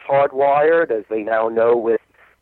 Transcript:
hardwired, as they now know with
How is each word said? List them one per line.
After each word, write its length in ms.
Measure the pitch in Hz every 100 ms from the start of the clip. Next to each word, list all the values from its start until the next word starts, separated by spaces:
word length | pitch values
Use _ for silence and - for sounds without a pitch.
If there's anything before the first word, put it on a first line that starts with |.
| -
hardwired, 840 | 139 143 135 143 143 156 165 165
as 140 | 110 -
they 140 | 110
now 260 | 107 113 113
know 260 | 113 117 120
with 240 | 113 110 _ _ _ _